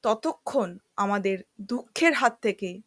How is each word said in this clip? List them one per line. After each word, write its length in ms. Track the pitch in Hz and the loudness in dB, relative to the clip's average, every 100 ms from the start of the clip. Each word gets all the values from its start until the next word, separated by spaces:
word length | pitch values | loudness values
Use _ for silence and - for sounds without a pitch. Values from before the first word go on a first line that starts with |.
ততক্ষণ 720 | 226 220 320 - - 277 190 180 _ - | 2 0 -2 -4 -2 -2 -2 -6 _ -4
আমাদের 480 | 202 202 196 190 - - | 0 0 0 -2 -6 -18
দুঃখের 520 | 202 240 - - 330 | -6 -6 -6 2 2
হাত 240 | 269 247 233 | 4 2 2
থেকে 400 | 220 196 190 180 | -4 -2 -6 -8